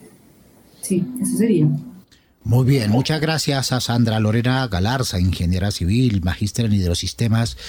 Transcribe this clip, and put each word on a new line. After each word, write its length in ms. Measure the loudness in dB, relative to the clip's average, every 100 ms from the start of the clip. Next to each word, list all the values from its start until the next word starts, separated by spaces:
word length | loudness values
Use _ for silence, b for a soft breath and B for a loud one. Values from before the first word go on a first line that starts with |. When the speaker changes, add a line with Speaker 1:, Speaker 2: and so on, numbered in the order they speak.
| -20 -20 -20 _ _ _ _ -16
Speaker 1:
Sí, 240 | -4 -4 -4 -6
eso 160 | -4 0
sería. 280 | 2 4 2 0 -6 -18 -20 b b _
Speaker 2:
Muy 200 | 0 2 4
bien, 240 | 2 2
muchas 300 | 2 0 -2
gracias 520 | 0 -2 0 -2 0
a 80 | -2
Sandra 400 | 0 2 2 2
Lorena 460 | 2 2 0 0 0
Galarza, 520 | 0 0 -2 -2 0
ingeniera 500 | 0 0 0 0 -2
civil, 520 | -2 0 2 2 0
magíster 420 | -2 -2 -4 -2
en 80 | 0
hidrosistemas 840 | 2 2 -2 -4 -2 0 2 0 -6